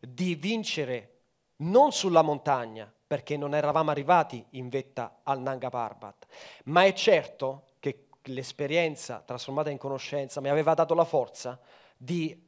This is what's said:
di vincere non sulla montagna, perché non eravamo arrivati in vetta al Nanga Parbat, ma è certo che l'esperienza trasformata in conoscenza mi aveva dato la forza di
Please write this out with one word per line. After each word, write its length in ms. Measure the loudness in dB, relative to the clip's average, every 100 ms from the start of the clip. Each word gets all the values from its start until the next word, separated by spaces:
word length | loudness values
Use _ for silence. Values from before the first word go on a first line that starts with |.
di 340 | -18 -4 -2
vincere 840 | -2 -2 -4 -2 -4 -4 -6 -8 _ _ _ _ _
non 340 | 2 6 6
sulla 300 | 4 4 4
montagna, 720 | 4 0 0 -2 -2 -12 -16 _ _
perché 300 | -6 -4 -6
non 180 | -2
eravamo 380 | 0 2 2 0
arrivati 520 | -2 4 4 4 -6 -14
in 180 | -12 -6
vetta 520 | -6 -6 -10 -12 _
al 180 | -4 -4
Nanga 300 | -4 -6 -6
Parbat, 560 | -6 -8 -10 -20 -20 -20 -20 -20 -18
ma 220 | 0 4 4
è 60 |
certo 760 | 4 4 4 2 -6 -6 -6 _ _
che 300 | -6 -6 _ _
l'esperienza 1000 | -12 -10 -10 -8 0 2 0 -2 -12 -14
trasformata 460 | -10 -10 -6 -4 -2
in 80 | -4
conoscenza 640 | -6 -8 -6 -6 -6 -6
mi 80 | 0
aveva 260 | 2 2
dato 200 | 2 2
la 100 | 4
forza 560 | 4 2 -2 -6 -12 -12 _ -20 _ _
di 400 | -6 -4 -4 -8